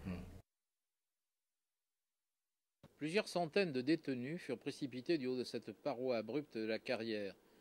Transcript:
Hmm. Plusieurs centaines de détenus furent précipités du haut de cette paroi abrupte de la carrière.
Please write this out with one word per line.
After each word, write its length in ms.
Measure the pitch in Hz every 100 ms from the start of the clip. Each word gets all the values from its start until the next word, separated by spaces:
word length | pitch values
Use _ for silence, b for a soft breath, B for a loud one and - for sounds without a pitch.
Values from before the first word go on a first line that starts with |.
Hmm. 60 | - 90 90 - - _ _ _ _ _ _ _ _ _ _ _ _ _ _ _ _ _ _ _ _ _ _ _ - -
Plusieurs 300 | 151 190 208
centaines 440 | 180 165 202 190
de 80 | 127
détenus 580 | 127 160 - 127 127 170
furent 160 | - 120
précipités 580 | - - 143 123 123 165
du 100 | 127
haut 100 | 127
de 80 |
cette 280 | 117 123 110
paroi 460 | 104 147 120 131 117
abrupte 400 | 110 135 143 113
de 80 | 110
la 120 | 110
carrière. 560 | - 120 113 104 101 90 b b